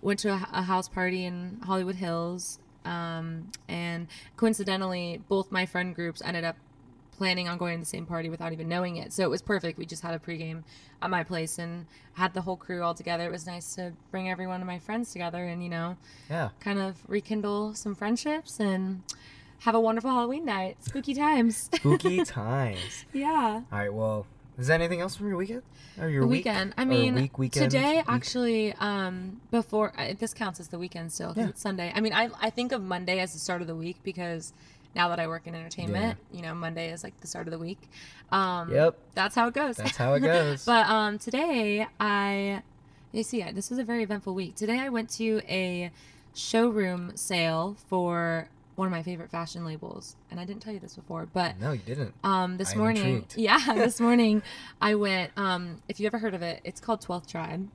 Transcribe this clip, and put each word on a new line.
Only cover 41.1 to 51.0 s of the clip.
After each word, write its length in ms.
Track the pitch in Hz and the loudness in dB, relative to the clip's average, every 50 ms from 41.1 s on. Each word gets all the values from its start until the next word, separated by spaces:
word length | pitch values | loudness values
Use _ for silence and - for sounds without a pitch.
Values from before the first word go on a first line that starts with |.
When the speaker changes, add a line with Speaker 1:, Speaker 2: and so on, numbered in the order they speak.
| 208 208 | 0 -2
Speaker 1:
today, 640 | - - 226 262 311 339 302 240 220 208 208 208 214 - - - | -4 -2 0 0 2 2 2 2 2 2 2 0 0 -2 -2 -2
I, 640 | 202 208 208 202 202 202 202 196 196 196 196 196 - - - - - - - - - - | 0 2 2 2 2 2 0 0 0 0 -2 -4 -6 -12 -20 -20 -20 -20 -20 -20 -20 -8
you 100 | - 208 220 | -6 -4 -4
see, 200 | - - 233 185 | -2 -2 -4 -4
I, 80 | - | -4
this 180 | - 190 202 - | -6 -6 -6 -4
was 80 | 247 254 | -4 -4
a 60 | 262 | -2
very 180 | 214 240 233 | -2 0 0
eventful 320 | 226 190 208 202 196 196 185 | 0 0 -2 -4 -4 -4 -4
week. 220 | 190 190 165 - | -4 -4 -6 -4
Today, 240 | - 214 208 226 254 | -4 -2 0 0 0
I 100 | 269 269 | 0 0
went 200 | 247 226 226 226 | -2 -2 -2 -4
to 300 | - - 226 226 220 214 - - | -4 -2 0 2 2 0 0 -2
a 440 | 180 190 185 180 180 175 175 175 160 - - - - - - - - | -2 -2 0 -2 -2 -4 -4 -6 -8 -14 -20 -20 -20 -20 -20 -18 -12
showroom 800 | - - - - 226 226 240 220 214 196 185 180 175 175 180 - | -10 -6 2 4 4 4 6 4 2 2 2 0 -2 -4 -6 -6
sale 600 | - - - 190 175 165 165 160 160 165 190 202 - - - | -6 -4 0 2 2 4 4 4 2 0 0 -4 -8 -6 -2
for 600 | 190 185 180 175 170 170 170 170 165 165 160 - - - - _ - | 0 2 2 2 2 2 2 2 0 -2 -2 -6 -14 -20 -20 _ -4
one 120 | - 190 190 | -2 -2 0
of 40 | |
my 120 | 180 165 160 | 0 -2 -4
favorite 260 | 180 180 165 165 - | -4 -6 -6 -8 -8
fashion 360 | - 170 170 160 - 175 170 | -6 -6 -6 -6 -8 -8 -8
labels. 500 | 160 156 156 - - 50 - - - - - - _ | -8 -8 -8 -10 -10 -12 -12 -12 -14 -18 -20 -18 _
And 80 | 170 175 | -10 -10
I 60 | 175 | -8
didn't 160 | 180 202 220 | -8 -10 -10
tell 120 | - 214 214 | -10 -10 -10
you 60 | 196 | -10
this 160 | - 180 - | -10 -14 -18
before, 320 | - | -18